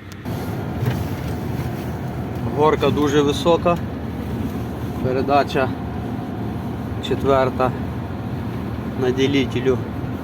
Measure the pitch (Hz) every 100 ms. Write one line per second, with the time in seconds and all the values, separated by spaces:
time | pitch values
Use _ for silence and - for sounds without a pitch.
0 | - - - - - - - - - -
1 | - - - - - - - - - -
2 | - - - - - 123 156 - 143 131
3 | 147 147 143 139 170 165 175 170 - -
4 | - - - - - - - - - -
5 | 131 127 127 143 135 151 127 - - -
6 | - - - - - - - - - -
7 | - 131 131 135 131 123 127 - - -
8 | - - - - - - - - - -
9 | 127 123 135 139 123 120 127 123 113 -
10 | - -